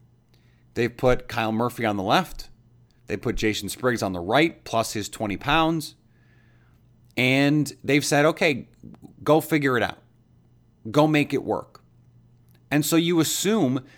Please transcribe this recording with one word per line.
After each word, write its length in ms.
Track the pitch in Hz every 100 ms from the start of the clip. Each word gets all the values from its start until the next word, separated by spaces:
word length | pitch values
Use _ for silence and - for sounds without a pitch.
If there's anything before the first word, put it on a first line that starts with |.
| _ _ _ _ _ _ _ -
They've 200 | 120 120
put 320 | 127 123 -
Kyle 240 | 117 113
Murphy 320 | 110 120 - 110
on 120 | 104
the 60 |
left. 460 | 95 156 160 - - - _ _ _ _ -
They 100 | 107
put 180 | 120 101
Jason 340 | 110 101 95
Spriggs 340 | - 127 113
on 100 | 104
the 60 | 90
right, 440 | 87 127 165 -
plus 300 | - 113 110
his 160 | 110 98
twenty 260 | - 107 92
pounds. 600 | 139 156 160 165 151 - _ _ _ _ _ _ _ _ _ _ _ -
And 580 | 127 135 143 151 143 -
they've 220 | - 143 -
said, 200 | 147 151
"Okay, 440 | 160 175 123 - _ - - - -
go 180 | - 156
figure 340 | - 156 139 120
it 80 |
out. 140 | 101 - _ _ _ _ _ _ _ _ 113
Go 160 | 147 156
make 260 | 147 143
it 100 | -
work." 400 | - 98 - - _ _ _ _ _ _ _ _ _
And 160 | 143 151
so 100 | 165
you 240 | 170 170
assume 640 | 156 - 175 220 135 131 -